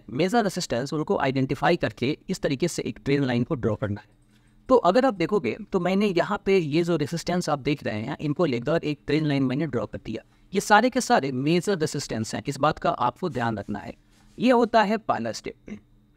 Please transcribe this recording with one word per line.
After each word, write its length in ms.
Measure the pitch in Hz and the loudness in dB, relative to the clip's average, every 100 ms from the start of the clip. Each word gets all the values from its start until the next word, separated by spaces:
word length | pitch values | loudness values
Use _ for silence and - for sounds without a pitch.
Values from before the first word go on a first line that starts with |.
| - | -6
मेजर 340 | 120 185 240 | -2 2 2
रेजिस्टेंस, 500 | 214 - - 120 139 | 0 -2 -4 -4 -4
उनको 240 | 156 151 196 | -4 -2 0
आइडेंटिफाई 580 | 135 135 131 143 151 175 | 0 0 -2 0 0 2
करके 420 | 131 - 120 151 - | -2 -2 -4 -4 -6
इस 120 | 185 | -4
तरीके 260 | 165 135 170 | -2 -2 -2
से 140 | - | -2
एक 180 | - - - | -6 -6 0
ट्रेंड 200 | 143 135 | 2 2
लाइन 180 | 120 | 0
को 120 | 123 147 | 0 -2
ड्रॉ 200 | 113 104 | -2 -2
करना 260 | 101 101 | -4 -6
है। 60 | - _ _ _ _ _ - | -10 _ _ _ _ _ 4
तो 60 | 165 | 4
अगर 300 | 175 190 262 | 6 4 2
आप 80 | |
देखोगे 440 | 196 160 208 208 - 208 | 0 0 0 -2 -4 -4
तो 80 | 190 | -2
मैंने 280 | 175 190 214 | 2 2 2
यहाँ 340 | 165 160 208 - | 0 0 -2 2
पे 120 | 196 | 2
ये 260 | 156 151 | 4 0
जो 120 | 170 165 | 2 0
रेजिस्टेंस 540 | 147 170 - 175 170 | 0 -4 -2 -2 -2
आप 100 | 143 | -2
देख 240 | 127 151 | -2 -2
रहे 180 | - 107 | -2 -4
हैं, 160 | 117 151 | -6 -4
इनको 240 | 151 147 170 | -4 0 0
लेकर 360 | 120 117 165 | 0 0 -2
एक 160 | 151 147 - | -2 -6 -2
ट्रेंड 200 | 147 156 | 0 2
लाइन 160 | 139 | 2
मैंने 240 | 131 131 160 | 0 0 -2
ड्रॉ 180 | 123 110 | -4 -6
कर 140 | - - | -8 -10
दिया। 180 | 113 - _ _ | -10 -12 _ _
ये 60 | 196 | -4
सारे 300 | - 208 247 | 4 6 6
के 120 | 254 | 0
सारे 300 | - 240 139 | 2 2 2
मेजर 460 | 127 143 175 208 190 | -2 2 2 0 -2
रेजिस्टेंस 580 | 151 147 - 113 110 117 | -2 -4 -6 -6 -4 -6
हैं, 80 | 123 | -6
इस 120 | 127 | 0
बात 200 | 147 - | 0 2
का 100 | - | -2
आपको 400 | - - - 180 | 0 -2 -2 -6
ध्यान 280 | 123 117 107 | -2 -2 -4
रखना 220 | 101 101 | -6 -8
है। 140 | 87 - _ _ _ - | -10 -16 _ _ _ 0
ये 120 | 240 | 4
होता 320 | 240 233 226 | 4 4 4
है 140 | 202 220 | 4 0
पहला 340 | - - 117 | -2 -2 -4
स्टेप। 480 | - - - - - _ _ _ | -6 -12 -14 -16 -16 _ _ _